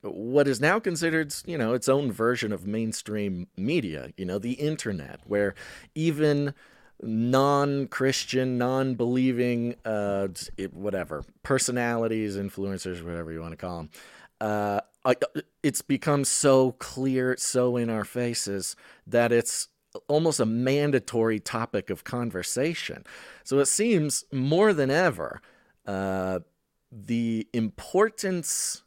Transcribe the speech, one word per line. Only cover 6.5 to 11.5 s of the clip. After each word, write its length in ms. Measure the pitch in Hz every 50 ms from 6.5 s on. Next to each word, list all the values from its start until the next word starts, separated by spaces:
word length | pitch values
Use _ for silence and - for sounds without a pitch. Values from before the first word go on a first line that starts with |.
| 139 _ - - - - - - _ _ -
non-Christian, 1600 | 113 110 110 113 120 127 135 135 143 143 139 143 143 139 139 139 120 - - 131 135 135 - - - - 127 131 131 127 123
non-believing, 1160 | 123 123 131 135 135 135 127 110 120 120 123 127 127 131 127 120 123 123 120 120 117 120 117 - -
uh, 440 | 113 110 104 101 101 101 98 98 98 90 - - - -
it, 160 | - 95 95 -
whatever, 500 | 82 98 104 98 95 87 73 78 73 73 - - _ _
personalities, 920 | -